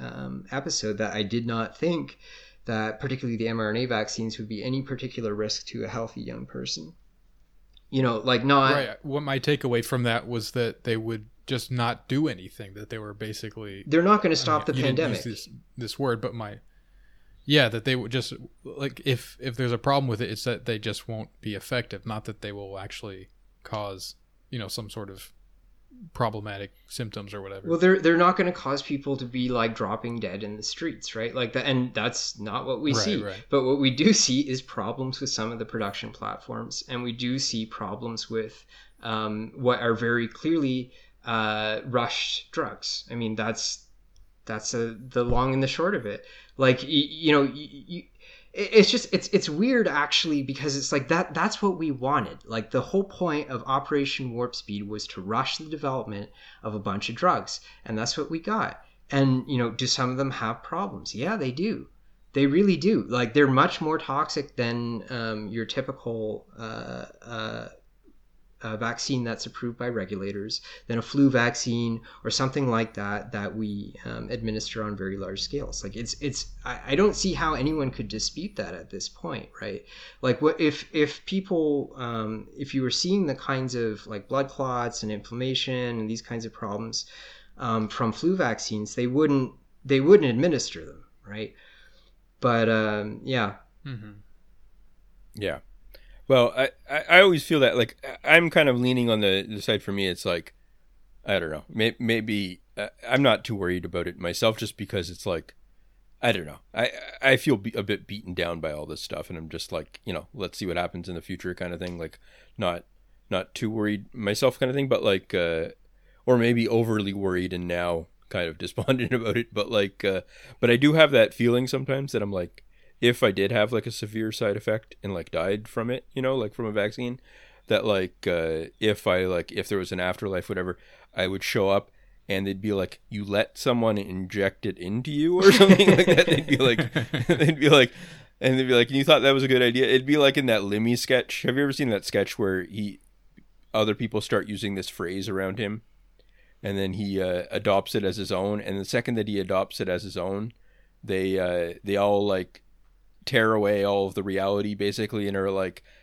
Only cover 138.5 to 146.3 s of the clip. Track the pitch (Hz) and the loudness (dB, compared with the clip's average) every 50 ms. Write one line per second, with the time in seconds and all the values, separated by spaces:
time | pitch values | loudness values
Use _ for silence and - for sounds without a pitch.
138.5 | 131 131 131 127 123 120 120 123 135 139 135 160 151 127 127 139 135 135 135 131 | 2 4 4 4 4 4 4 4 2 2 6 8 6 8 8 6 6 6 6 4
139.5 | 127 123 123 120 120 127 131 110 123 131 131 139 151 151 139 135 139 151 131 120 | 6 6 6 4 4 4 4 6 4 4 4 4 4 6 6 6 4 4 2 4
140.5 | 110 101 101 98 104 107 113 117 120 117 - - 127 123 - - - - - 131 | 2 2 2 0 0 2 2 2 2 2 2 2 2 2 2 -2 -6 -2 -2 0
141.5 | 127 139 143 139 131 - 139 120 104 95 - - - 101 98 - - - 104 95 | 2 2 0 0 0 0 0 0 0 0 -2 0 0 0 0 0 -2 -2 0 0
142.5 | 95 92 90 - 98 110 104 101 - - _ _ _ _ _ _ _ - - _ | 0 0 -2 -6 -6 -6 -6 -8 -8 -12 _ _ _ _ _ _ _ -20 -20 _
143.5 | _ _ _ _ - 110 107 107 101 - 117 107 - 104 - - 117 98 - 104 | _ _ _ _ 0 0 2 2 0 0 -2 -2 -2 -4 -2 0 0 0 0 -2
144.5 | 104 95 107 101 98 95 - - - - 90 87 92 98 92 110 95 95 95 95 | -4 -4 -4 -4 -4 -4 -6 -8 -6 -6 -6 -4 -4 -4 -4 -4 -4 -2 -2 -4
145.5 | 98 110 107 101 107 113 - _ _ _ _ _ _ _ _ _ | -4 -4 -4 -4 -6 -8 -12 _ _ _ _ _ _ _ _ _